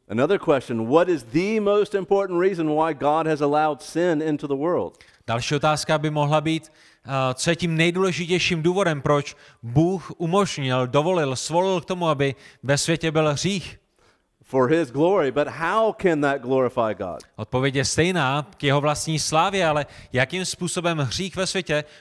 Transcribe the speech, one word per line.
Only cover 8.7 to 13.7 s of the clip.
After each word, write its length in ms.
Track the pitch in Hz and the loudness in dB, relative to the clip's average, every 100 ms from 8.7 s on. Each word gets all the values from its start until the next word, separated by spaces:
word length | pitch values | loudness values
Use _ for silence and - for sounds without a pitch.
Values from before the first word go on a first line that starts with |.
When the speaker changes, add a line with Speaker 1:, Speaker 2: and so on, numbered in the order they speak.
| 185 180 147 | 2 0 0
Speaker 2:
proč 340 | 127 147 - - - - | 2 0 0 -10 -20 -18
Bůh 480 | 117 127 170 190 - 147 | -2 2 4 2 -6 -6
umožnil, 720 | 170 190 196 - 131 127 123 | 0 2 0 -2 -2 0 2
dovolil, 480 | 143 156 180 143 127 | 2 2 2 0 -2
svolil 460 | - 165 190 185 | -2 0 2 0
k 40 | - | -2
tomu, 220 | 185 165 | -2 0
aby 280 | 139 139 131 - - | 0 0 -4 -12 -8
ve 140 | 120 143 | -2 0
světě 340 | - 165 160 | 0 -2 0
byl 220 | 156 156 | 0 2
hřích? 460 | 143 180 196 - | 0 -2 -2 -6